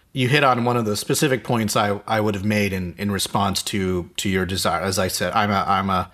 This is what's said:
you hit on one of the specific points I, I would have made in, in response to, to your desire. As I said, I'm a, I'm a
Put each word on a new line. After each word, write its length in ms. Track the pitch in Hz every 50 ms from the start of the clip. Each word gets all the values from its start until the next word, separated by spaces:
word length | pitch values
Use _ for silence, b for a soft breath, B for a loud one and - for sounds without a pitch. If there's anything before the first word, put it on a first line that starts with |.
| b b
you 160 | - 135 127 120
hit 160 | 151 147 143
on 220 | 131 123 120 117
one 100 | 123 120
of 80 | 120 113
the 140 | 107 104 101
specific 480 | - - 139 - 160 143 131 120 -
points 320 | - 123 113 113 104 - 117
I, 240 | 107 101 101 101 -
I 140 | - 110 107
would 160 | 104 107 101
have 80 | 98 95
made 300 | 107 104 104 104 98 95
in, 220 | 92 92 87 - -
in 140 | 104 104
response 520 | 98 92 - - - 107 101 98 92 - -
to, 460 | - - 101 95 92 92 87 85 - - -
to 100 | - 101
your 180 | 95 95 92
desire. 360 | 87 95 90 - 92 85 82
As 180 | 87 98 95 101
I 80 | 92 92
said, 240 | - - 98 90
I'm 200 | 87 110 104 104
a, 120 | 101 95 82
I'm 240 | 90 98 92 98 98
a 220 | 95 90 90 -